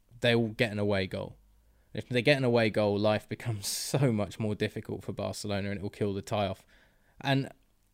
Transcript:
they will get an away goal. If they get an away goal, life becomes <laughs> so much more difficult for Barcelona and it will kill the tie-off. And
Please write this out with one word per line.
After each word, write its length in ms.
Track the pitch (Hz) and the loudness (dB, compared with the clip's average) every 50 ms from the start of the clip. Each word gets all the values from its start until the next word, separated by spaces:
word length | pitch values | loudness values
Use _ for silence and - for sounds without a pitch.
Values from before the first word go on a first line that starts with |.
| _ _ - 120 | _ _ -12 -2
they 120 | - 120 117 | 2 2 4
will 120 | 117 117 110 | 4 2 0
get 240 | 110 - 123 110 | 0 -2 -2 -2
an 80 | 104 104 | 0 -2
away 260 | 104 101 104 98 95 | 0 2 2 0 0
goal. 300 | 90 - 98 98 - - - _ _ _ _ _ _ _ _ _ _ - | -2 -4 -8 -8 -10 -12 -18 _ _ _ _ _ _ _ _ _ _ -10
If 140 | 107 - - | -10 -8 -2
they 140 | 123 123 | -2 2
get 160 | 113 147 147 135 | 4 4 4 4
an 60 | 135 | 4
away 260 | 123 120 117 113 110 | 4 4 6 4 4
goal, 280 | 95 110 107 101 101 101 | 4 2 2 2 2 2
life 300 | 107 107 107 101 - - | 2 2 2 2 -2 -6
becomes 400 | 113 - - 120 113 101 98 - | -10 -8 -6 -6 -6 -4 -4 -6
<laughs> 220 | - - - - | -6 -4 -4 -2
so 200 | - 135 139 131 | 0 2 2 4
much 280 | 113 104 101 95 - - | 2 2 -2 -4 -4 -4
more 160 | 113 104 104 | -2 -2 0
difficult 480 | - 107 104 - 113 107 - 104 104 - | -2 -2 -4 -4 -8 -8 -8 -10 -8 -8
for 80 | - | -10
Barcelona 580 | 101 - 101 98 95 - - 104 101 98 98 101 | -8 -4 -4 -4 -4 -6 -6 -4 -4 -2 -2 -4
and 80 | 101 95 | -6 -6
it 60 | 87 | -6
will 60 | 101 | -8
kill 240 | - - 113 101 98 | -4 -2 -2 -2 -2
the 80 | 98 | -4
tie-off. 420 | 98 - - 104 101 95 95 - - _ _ _ _ _ _ _ _ _ _ _ | -4 -4 -2 0 0 -2 -2 -6 -12 _ _ _ _ _ _ _ _ _ _ _
And 280 | - 139 135 135 135 - - _ _ _ _ _ _ _ | -2 0 0 0 0 -4 -10 _ _ _ _ _ _ _